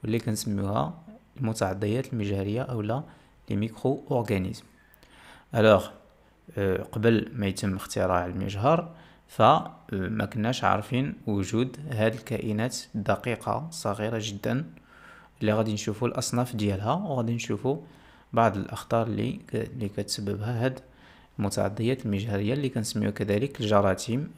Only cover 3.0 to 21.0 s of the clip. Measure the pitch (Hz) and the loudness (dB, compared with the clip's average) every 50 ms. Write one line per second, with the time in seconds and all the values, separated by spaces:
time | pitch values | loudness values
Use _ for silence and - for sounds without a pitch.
3 | 156 - - - - - _ _ - - 110 101 104 113 110 - - 127 139 - | -4 -8 -16 -20 -20 -20 _ _ -8 -4 -2 -2 -2 -2 -4 -2 0 0 0 0
4 | - - 139 123 113 - 110 95 92 95 - - - - - _ _ _ - _ | -2 -2 0 0 2 2 0 0 0 -2 -6 -8 -14 -20 -20 _ _ _ -20 _
5 | - _ - - - - - - - _ - 120 107 110 107 95 - - - - | -20 _ -20 -20 -20 -20 -20 -20 -18 _ 2 6 8 8 8 8 6 0 -12 -18
6 | - - _ _ _ _ _ _ _ - - - 98 98 92 92 - - - 113 | -20 -20 _ _ _ _ _ _ _ -12 -4 -2 0 0 0 0 -2 -6 -6 2
7 | 107 117 113 107 - - - 123 104 98 92 - - 101 95 95 - - - 104 | 4 6 6 6 2 0 -4 -2 -2 -2 0 0 -2 -2 -2 -2 -4 -6 -2 0
8 | 92 92 90 90 87 90 85 92 98 101 98 98 107 135 160 165 170 - - - | 2 4 4 2 2 0 -4 -4 -4 -4 -4 2 4 4 4 4 2 -4 -12 -18
9 | - - - - _ _ - - 110 117 147 - - - - - - - - 98 | -20 -20 -20 -20 _ _ 2 6 8 8 8 6 4 -4 -14 -18 -10 -6 -4 -2
10 | 92 90 110 107 104 101 - 110 107 113 127 - - 95 98 98 107 - - 123 | -2 -2 0 0 -2 -2 0 -2 0 0 0 2 2 2 2 2 0 -2 -2 0
11 | 135 147 - - - - 104 101 95 90 - 110 127 131 135 - 147 156 - 107 | 0 -2 -4 -6 -4 -2 0 0 0 0 2 0 0 0 -4 -10 -10 -6 -2 2
12 | 110 113 113 123 - - - - - 107 107 104 110 131 - - - - - 110 | 2 2 2 0 -6 -6 -6 -4 -2 -2 0 0 0 -2 -2 -6 -12 -6 -6 -6
13 | 98 - 101 95 - 127 117 107 - 110 107 117 147 165 - - - 110 101 104 | 0 0 0 0 0 -4 -4 -4 -2 -2 -2 -2 -4 -8 -12 -6 -4 -4 -2 -2
14 | 107 110 117 110 107 110 104 101 - 117 120 131 165 - - - - _ - - | -2 -2 -2 -2 -4 -4 -8 -4 -2 -2 -2 -2 -4 -6 -12 -20 -20 _ -20 -20
15 | - - - - - - _ _ 113 107 107 110 110 110 107 104 - - 104 104 | -20 -20 -20 -20 -20 -20 _ _ 0 2 2 2 2 0 0 -2 -2 -4 -2 0
16 | 123 120 - - - - - 120 123 123 - 107 104 104 98 95 101 110 139 175 | -2 -2 0 -2 -4 -2 0 0 -2 0 -2 0 0 0 0 0 0 0 0 0
17 | 208 190 143 127 117 113 117 117 - - - 101 - 127 139 - - - - - | -2 -2 -2 -2 0 0 -2 -4 -2 -4 -4 -2 0 -2 -2 -2 -4 -14 -20 -20
18 | - - - - - _ - 117 113 110 95 101 98 - - - - - - 117 | -20 -20 -20 -20 -18 _ 2 4 4 4 4 2 -4 -4 -8 -10 -6 0 0 0
19 | 113 110 104 101 107 123 - - - - - 113 113 110 - 131 110 98 - - | 2 0 0 -2 -2 -2 -4 -6 -10 -6 -4 -4 -4 -4 -6 -6 -6 -6 -4 -6
20 | 104 - - - 104 101 104 101 104 107 120 113 117 131 131 - - - - - | -6 -6 -6 -6 -4 -4 -4 -4 -4 -4 -2 0 0 0 -2 -2 -12 -18 -20 -20